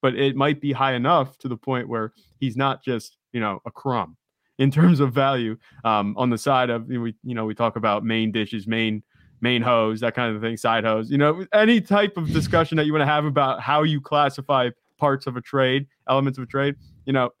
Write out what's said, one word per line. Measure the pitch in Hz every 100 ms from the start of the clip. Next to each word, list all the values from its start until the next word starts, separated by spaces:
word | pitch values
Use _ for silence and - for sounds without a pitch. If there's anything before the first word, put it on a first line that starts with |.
but | 135 117
it | 139 135
might | 143 147
be | 143
high | 127 135
enough | 127 127 170 135 _
to | 131
the | 123
point | - 127 120
where | 117 110 _ _ _
he's | 135 113
not | 139 131
just, | - 117 - _ _
you | 123
know, | 107 95 -
a |
crumb | - 135 120 - - _ _ _ _
in | 135
terms | 139 175 156
of | 139
value, | 123 135 135 113 110 _ -
um, | 117 107 101 101
on | 127
the | 113
side | - 135 123
of, | 117 113
you | 123
know, |
we, | 117 113
you | 131
know, | 117 110
we | 107
talk | 117 110
about | 107 104
main | 113 113 110
dishes, | 110 104 113 101
main, | 113 110 107 - _ _ _
main | 120 123
hose, | 117 120 110 110
that | 117 113
kind | 120 107
of |
thing, | 113 113
side | 120 113
hose, | 110 110 113
you | 139
know, | 147 165 190
any | - 220 233
type | - 202 202 190
of | 156
discussion | 160 147 170 160 160
that | 151
you |
wanna | 151 143
have | 151
about | 151 139 135 123
how | - 147
you | 156 151
classify | 139 147 143 135 135 139 123 117 _ _
parts | 147 135 139
of | 123
a |
trade, | - 139 131 131 139 _ -
elements | 131 139 135
of |
a | 123
trade, | 139 139 143 - - -
you |
know | 135 123 _